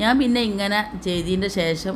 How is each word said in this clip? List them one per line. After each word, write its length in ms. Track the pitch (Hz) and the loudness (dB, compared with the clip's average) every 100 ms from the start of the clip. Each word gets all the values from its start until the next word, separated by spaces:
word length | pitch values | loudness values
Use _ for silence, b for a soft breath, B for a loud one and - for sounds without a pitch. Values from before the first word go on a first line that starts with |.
ഞാൻ 100 | 214 262 | 2 4
പിന്നെ 220 | 247 240 226 | 4 2 0
ഇങ്ങനെ 280 | 196 196 208 185 180 185 | 0 0 0 -2 -4 -4
ചെയ്തതിൻ്റെ 440 | 175 170 185 196 190 | -2 0 0 0 0
ശേഷം 340 | 165 165 190 | 0 0 -4